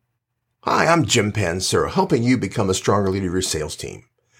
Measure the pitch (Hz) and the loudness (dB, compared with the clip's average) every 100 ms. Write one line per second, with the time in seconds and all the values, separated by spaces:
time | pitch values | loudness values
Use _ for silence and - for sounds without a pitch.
0 | _ _ _ _ _ _ - - 156 170 | _ _ _ _ _ _ -2 2 4 4
1 | 127 120 104 104 90 90 - 101 73 185 | 2 2 0 0 -2 -2 0 0 0 0
2 | 180 139 120 127 98 117 98 95 - 104 | 0 2 2 0 0 -2 0 0 0 0
3 | 98 95 95 92 92 80 76 - - 50 | 2 0 -2 -2 -2 -4 -6 -8 -12 -14
4 | - _ _ _ | -18 _ _ _